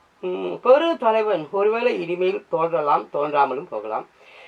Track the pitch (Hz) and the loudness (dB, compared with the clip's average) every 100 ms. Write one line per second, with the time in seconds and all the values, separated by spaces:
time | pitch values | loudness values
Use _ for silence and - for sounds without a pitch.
0 | _ _ 180 185 185 170 240 277 330 330 | _ _ -8 -6 -6 -2 4 6 4 0
1 | 226 220 214 180 147 196 208 226 247 208 | 2 2 0 -2 -2 0 0 2 0 -2
2 | 170 175 185 202 - 160 165 165 147 156 | -4 -2 -2 -2 -4 -2 0 0 0 0
3 | - 147 147 147 135 131 180 110 107 107 | 0 -4 -2 2 0 0 -8 -10 -6 -8
4 | - _ - - | -8 _ -20 -20